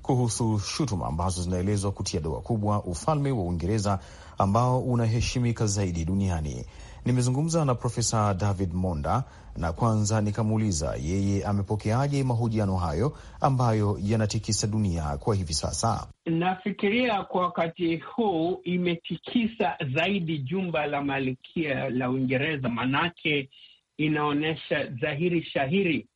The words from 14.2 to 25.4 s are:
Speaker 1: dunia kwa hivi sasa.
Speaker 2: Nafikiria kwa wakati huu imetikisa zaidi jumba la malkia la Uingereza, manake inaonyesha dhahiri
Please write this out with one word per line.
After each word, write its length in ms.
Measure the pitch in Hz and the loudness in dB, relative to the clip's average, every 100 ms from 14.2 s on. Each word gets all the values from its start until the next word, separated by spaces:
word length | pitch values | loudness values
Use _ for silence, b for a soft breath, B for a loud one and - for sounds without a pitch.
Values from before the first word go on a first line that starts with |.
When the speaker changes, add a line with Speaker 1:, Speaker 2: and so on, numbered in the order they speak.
| 107 110 104 104 110 | 2 0 -2 -2 0
Speaker 1:
dunia 500 | 110 104 85 78 73 | 2 2 0 -2 -2
kwa 180 | - | 0
hivi 200 | 101 82 | 0 0
sasa. 540 | 80 82 - 117 107 - - - | -2 -4 0 0 0 -4 -10 -2
Speaker 2:
Nafikiria 960 | 165 175 185 208 190 202 226 247 202 | 0 0 0 -4 0 0 2 2 0
kwa 200 | 185 190 | -2 0
wakati 540 | 180 185 165 165 170 165 | 0 0 -2 0 0 0
huu 640 | - - 220 170 165 185 | -4 0 2 2 0 0
imetikisa 1120 | 175 180 175 170 - 165 - 247 220 - 233 - 151 | -2 0 0 -2 -4 -8 0 0 0 0 -2 -2 -4
zaidi 440 | 135 180 202 160 160 | -2 0 0 -2 -4
jumba 480 | 131 185 180 156 151 | -2 -2 -2 -2 -2
la 160 | 143 | -2
malkia 880 | 143 135 131 127 - - 156 131 135 | -2 -2 -2 -4 -6 -4 -2 -2 -2
la 200 | 123 127 | 0 0
Uingereza, 580 | 131 127 131 147 151 127 | 0 0 0 0 -2 -2
manake 840 | 117 127 139 170 - 160 147 135 B B B _ - | -2 0 2 0 -2 -2 -2 -2 B B B _ -4
inaonyesha 880 | 151 151 147 143 156 156 - 156 | 0 2 0 0 0 -4 -2 -2
dhahiri 580 | 131 120 151 131 175 170 | -2 -4 -4 0 0 0